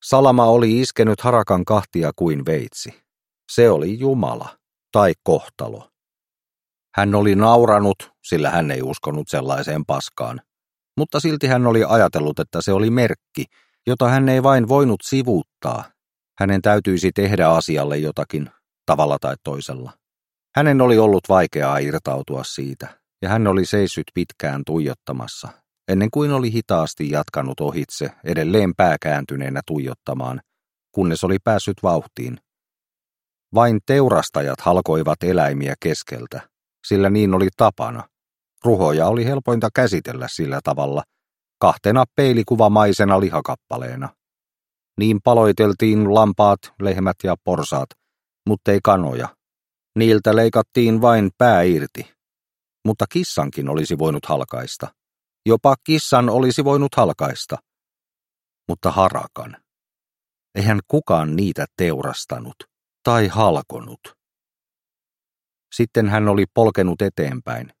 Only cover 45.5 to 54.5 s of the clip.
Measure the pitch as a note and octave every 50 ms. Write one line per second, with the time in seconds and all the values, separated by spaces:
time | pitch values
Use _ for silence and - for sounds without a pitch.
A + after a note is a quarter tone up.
45.5 | G2 - G#2+ G#2 G2 - - A2 G#2+ G#2+ G#2+ G2 G2+ G#2+ A2 G#2+ F#2+ - G#2+ G2+
46.5 | G2+ F#2+ - - _ _ G2 G2+ F#2 F#2 F#2 F#2+ F2 _ - F#2+ F2 F#2 _ -
47.5 | F2+ - C#2 - - C#2 C2+ - - _ _ _ _ _ _ _ _ _ _ -
48.5 | G#2+ G2 _ - G2+ G2+ - - G2+ F#2+ F2 D2 B1+ A#1+ B1 - - _ _ _
49.5 | _ _ _ _ _ _ _ _ _ A2 A2+ A2+ A2 G#2+ F#2+ A#2 G#2+ A2 A2+ A2+
50.5 | - A#2 A2 _ _ C3 A#2+ A#2 A2+ A2+ A2+ A#2+ A#2 A2+ G#2 F#2+ - _ B2 A#2+
51.5 | A2+ F#2 F2 F2+ F2 D#2 C#2+ - _ - - _ _ _ _ _ _ _ _ _
52.5 | _ _ _ _ _ _ _ A2 G#2+ - G2 - - E3+ F3+ - - - D2+ C#2+
53.5 | - - C#2 C2+ C#2+ D#2 D#2 C#2+ F2 D2 D#2 D#2+ D2+ D2 - - D#2 C#2 C2 -